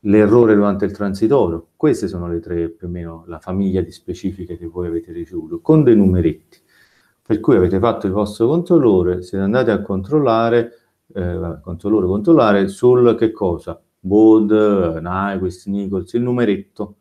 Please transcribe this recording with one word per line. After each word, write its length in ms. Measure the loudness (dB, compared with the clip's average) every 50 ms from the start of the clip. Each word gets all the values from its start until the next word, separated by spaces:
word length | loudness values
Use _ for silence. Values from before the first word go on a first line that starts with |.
| _
L'errore 480 | 2 4 4 4 6 6 4 6 6 4
durante 300 | 4 2 0 0 -2 -4
il 80 | -6 -6
transitorio, 760 | -6 -6 -6 -4 -2 0 0 2 2 2 0 -2 -8 -10 _ _
queste 320 | _ 0 0 0 0 -4 -8
sono 200 | -8 -8 -8 -6
le 100 | -8 -8
tre, 300 | -8 -6 -6 -6 -6 -6
più 200 | -8 _ -14 -12
o 20 |
meno, 340 | -10 -10 -12 -12 -14 -16 -18
la 120 | -18 -18 -16
famiglia 420 | _ -8 -4 -2 -2 -2 -2 -2
di 100 | -4 -4
specifiche 680 | -10 -20 _ -14 -14 -8 -8 -10 -8 -8 -14 -14 -14 -14
che 80 | -14
voi 200 | -14 -10 -8 -8
avete 260 | -6 -6 -8 -8 -10 -14
ricevuto, 480 | -14 -14 _ -12 -12 -12 -10 -14 -12
con 220 | _ 2 2 4 4
dei 140 | 4 4
numeretti. 640 | 4 4 4 2 2 0 0 -2 -4 _ _ _ _ _ _ _ _ _ _ _ _ _ _ _ _ _
Per 180 | _ -6 -2
cui 160 | 2 2 4
avete 220 | 4 4 2 2 0
fatto 280 | 0 0 -2 0 -4
il 60 | -4 -2
vostro 360 | -2 -4 -4 -2 -2 0 0
controllore, 760 | 0 0 0 2 2 4 4 4 4 4 2 0 -2 -4 -6
siete 200 | -8 -6 -4 -2
andati 280 | 0 0 0 0 0
a 100 | 0 -2
controllare, 920 | -2 -6 -8 -8 -6 -2 -2 0 0 0 0 0 0 0 0 0 -2 -2 _ _ _ _ _ _ _ _ _
eh, 200 | -8 -8 -6 -6
vabbè, 260 | -6 -8 -8 -10 -12 -12
controllore, 440 | -14 -14 -8 -4 -2 0 0 0
controllare 600 | 0 -2 -2 2 2 4 4 4 4 2 2 0 -2
sul 460 | -4 0 2 4 4 6 4 4 4
che 180 | 2 0 -2 -2
cosa? 480 | -2 -4 -4 -4 -6 -8 -12 -16 _ _ _ _ _
Bode, 1000 | _ 0 4 6 6 8 6 6 4 2 2 2 2 2 2 2 0 -2 -4 -6
Nyquist, 680 | -8 -6 -6 -4 -4 -4 -4 -4 -6 -6 -8 -10 -10 -8
Nichols, 440 | -6 -6 -6 -4 -6 -6 -8 -4 -4
il 80 | -4
numeretto. 760 | -2 -2 -2 0 0 0 0 -2 -6 _ _ _ -14 -14 -14 _